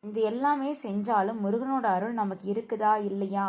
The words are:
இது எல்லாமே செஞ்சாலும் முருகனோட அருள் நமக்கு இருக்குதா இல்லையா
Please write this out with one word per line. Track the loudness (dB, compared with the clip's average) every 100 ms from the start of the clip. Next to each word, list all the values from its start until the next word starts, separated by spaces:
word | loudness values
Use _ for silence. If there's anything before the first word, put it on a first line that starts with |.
இது | -8 0
எல்லாமே | 0 2 2 2 0
செஞ்சாலும் | -4 -4 -4 2 2 2 0
முருகனோட | 0 0 0 0 2
அருள் | 2 0
நமக்கு | -2 -4 -4 -4
இருக்குதா | -4 -4 0 2 2
இல்லையா | 0 -2 -2 0